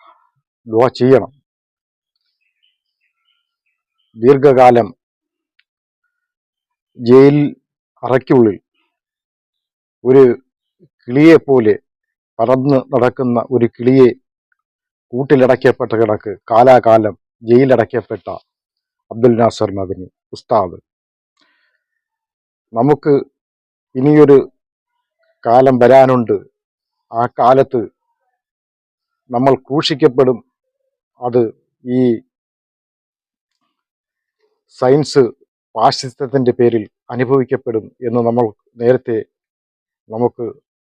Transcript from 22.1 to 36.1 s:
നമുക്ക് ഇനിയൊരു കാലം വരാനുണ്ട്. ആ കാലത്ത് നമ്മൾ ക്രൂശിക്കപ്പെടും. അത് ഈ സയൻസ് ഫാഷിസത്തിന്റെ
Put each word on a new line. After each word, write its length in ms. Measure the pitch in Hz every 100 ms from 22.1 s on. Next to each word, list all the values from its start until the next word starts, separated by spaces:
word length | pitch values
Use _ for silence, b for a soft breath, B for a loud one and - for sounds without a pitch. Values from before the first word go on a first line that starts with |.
| _ _ _ _ _ _
നമുക്ക് 360 | 113 131 147 160 139 - _ _ _ _ _ _ 131
ഇനിയൊരു 560 | 139 151 147 139 - _ _ _ _ _ _ _ _ _ 117
കാലം 340 | 120 131 127
വരാനുണ്ട്. 540 | 120 131 131 127 110 101 95 _ _ _ _ _ _
ആ 140 | 113 120
കാലത്ത് 560 | - 123 135 131 127 104 _ _ _ _ _ _ _ _ _ _ _ _ _ _
നമ്മൾ 240 | 123 135 135
ക്രൂശിക്കപ്പെടും. 960 | - 139 - 143 151 120 127 120 - _ _ _ _ _ _ _
അത് 200 | 123 120 113 - _ _ 123
ഈ 360 | 123 127 110 - _ _ _ _ _ _ _ _ _ _ _ _ _ _ _ _ _ _ _ _ _ _ _ _
സയൻസ് 520 | _ 127 139 147 147 117 - _ _ _
ഫാഷിസത്തിന്റെ 800 | 110 123 139 135